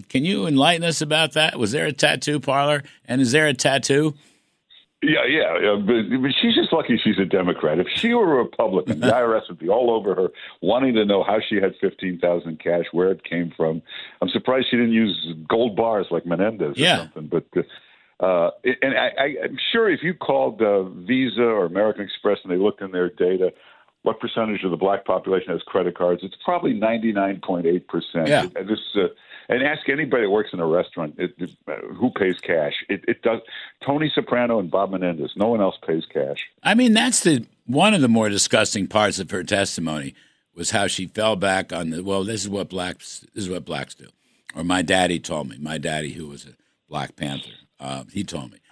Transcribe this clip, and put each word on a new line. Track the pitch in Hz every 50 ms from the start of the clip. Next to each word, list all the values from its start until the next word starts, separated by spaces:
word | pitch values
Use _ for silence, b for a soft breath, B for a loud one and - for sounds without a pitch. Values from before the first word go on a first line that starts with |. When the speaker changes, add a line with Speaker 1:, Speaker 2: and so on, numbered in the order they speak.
| - -
Speaker 1:
can | - 131 147
you | 180 202 202 190 165
enlighten | 143 135 139 170 175 165 170
us | 170 151 -
about | 160 147 151 160 160 151 -
that? | 156 151 160 - 131
Was | 113 98
there | 123 156 160
a | 151 139
tattoo | - 160 147 151 131 - 147 147 143
parlor, | - 143 131 139 143 147 147 143 143 B B B B
and | - 120 135
is | 131 113
there | 131 156 156 151
a | 131
tattoo? | 123 - 143 135 135 - - 139 147 156 156 147 b b b b b b b b b _ _ _ - _ _ _ _
Speaker 2:
Yeah, | - - - - 123 127
yeah, | 151 156 107 82 82 90
yeah, | 90 104 104
but, | 104 101 98 123 113 104 104 120 135
but | 127 139 - -
she's | 233 233 226
just | 330 - - 170
lucky | 160 - - 120 107 -
she's | 110 98 95
a | 98
Democrat. | - 98 92 92 90 82 - 82 76 78 87
If | 90 - -
she | - - 233 240
were | 240 208 170 143 123
a | 113
Republican, | - - - 117 104 95 90 - - 110 113
the | 120 123
Speaker 1:
<laughs> | 113
Speaker 2:
I | 127
R | 120 117 113 107
S | - -
would | 90 80
be | 80 92
all | 104 123 127 117
over | 113 110 98 101 90
her, | 92 92 - B B B B B B
wanting | 85 87 113 127 135 131 117
to | 110 104
know | 101 101 95 85
how | 101 104 110 - -
she | 107 98
had | 95 92 87 -
fifteen | 98 92 - - 95 92 90 82
thousand | 87 87 87 87 82 82 80 -
cash, | - 85 85 85 82 -
where | - 85 90 95
it | 95 - -
came | - 85 87 85 80 -
from. | - 82 80 80 80 B B B B B B B B
I'm | - -
surprised | - 107 - 127 131 131 123 -
she | 127 120
didn't | 120 113 113
use | 113 113 101 85 - - 82 82 78 78 78
gold | 101 113 123 117 95
bars | 113 113 117 113 101 90 -
like | 87 80 -
Menendez | 87 85 82 98 110 110 98 82 73 - 127
or |
Speaker 1:
Yeah. | 151 180 151 87 82 - -
Speaker 2:
something. | 80 76 76
But, | 82 80 - _ -
uh, | 90 - - - - - _ _ _ _ _ _ - -
uh, | 95 90 85 85 - - - - 123 123 -
and | 131 135 120 120
I, | 127 123 - 135
I, | 135 151 147 - -
I'm | 120 - 151 - -
sure | - 233 226 202
if | 151 -
you | 147 175 170
called, | - - - 135 135 135 127 110 101
uh, | 110 104 101 98 92
Visa | 92 - 90 87 104 127 131 131 120 95 113 120
or | 117 110 104 90
American | 82 85 98 107 107 104 101 101
Express | 95 - - - 107 98 - -
and | 92
they | 87 92
looked | 98 104 98 -
in | 98 95
their | 92 90 90 87
data, | - - 92 90 95 92 92 87 b b b b b b b b b _ -
what | 110 113 -
percentage | - 113 - 123 113 110 104 90 95
of | 92
the | 85 80
black | 95 98 98 98 -
population | - 95 90 - 92 95 90 - -
has | 85 87 -
credit | - - 98 90 87 85 -
cards? | 90 90 90 - 92
It's | 95 - - -
probably | 185 175 175 175 143 117
ninety-nine | 101 107 110 117 113 110 113 101 101 98 98 98 92 -
point | - 90 87 82 82
eight | 90 90 - -
percent. | - 85 - - - 85 80 139
Speaker 1:
Yeah. | 147 135 90 90 -
Speaker 2:
And | 101 95 101
this, | 107 104 - - -
uh, | 101 92 - B B B B B B B B
and | 117 127
ask | 135 147 156 - - 139
anybody | 139 151 156 123 127 123 110
that | 95
works | 101 107 104 - -
in | 90
a | 85
restaurant, | 78 80 90 87 - - 85 80 76 76 -
it, | 90 85 - -
it, | 90 87 - _ _ 82
uh, | 71 - - - -
who | - 110 127
pays | - - 98 92 90 -
cash. | - - 87 80 73 71 - - - -
It, | 101 90 - -
it | - -
does. | - 117 113 110 - B B B B B B _ -
Tony | 139 143 151 156 143 -
Soprano | 151 127 - 127 123 123 117 117 107
and | 90 80
Bob | 95 95 98 95
Menendez. | 95 90 92 87 85 76 69 - -
No | 92 104 117
one | 120 110
else | 98 92 - - -
pays | - 80 82 82 -
cash. | - 78 69 69 73 - - - _ _ -
Speaker 1:
I | 175 208
mean, | 233 254 233 214
that's | 220 233 254 - -
the, | - 175 151 120 110 - _ _ _ -
one | 127 147 185 214 214
of | 175
the | 131 117
more | 113 113 110 104
disgusting | 101 95 - - - 110 107 - - 104 92 -
parts | - 107 107 98 85 95
of | 90 -
her | 101 92 82
testimony | 80 101 98 98 - - 90 82 78 78 76 69 69 b b b b b b b b _
was | 85 87 -
how | 113 104 101 92
she | - - 92
fell | - - 110 107 110 107
back | 90 98 98 95 95 90 - 90
on | 85 85 80
the, | 78 85 92
"Well, | 98 98 98 95
this | 107 113 101 92
is | 104
what | 98 98 87 78
blacks, | 92 92 90 90 82 - - - - - - _ _
this | 113 98
is | 90
what | 92 87 -
blacks | 85 80 69 67 - -
do." | - - - _ _ _ _ _ _ _ - -
Or | 78 85
my | 87 90 92 82
daddy | 78 95 92 92 87 87 73
told | - - 82 76 69 64
me, | 55 65
my | 76 78 80 76
daddy, | 71 82 78 76 78 71 -
who | 87 80 71
was | 71 69 -
a | 65 - _ _ _ _ _ _ _
Black | 76 73 67 - -
Panther, | - 80 71 69 64 - - - - _ _ _ -
uh, | 69 67 67 67 62 -
he | - 101 95
told | - 87 76 65 57
me. | 50 - _ _